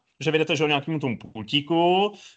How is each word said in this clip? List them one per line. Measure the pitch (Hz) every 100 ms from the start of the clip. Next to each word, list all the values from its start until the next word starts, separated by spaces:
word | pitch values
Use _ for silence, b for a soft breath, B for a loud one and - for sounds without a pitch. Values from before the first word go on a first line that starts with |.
| _ -
že | 143
vy | 156
jdete, | 156 160
že |
jo, | 151
nějakému | 143 160 156
tomu | 139 107
pultíku, | - 110 107 143 143 170 175 185 208 202 B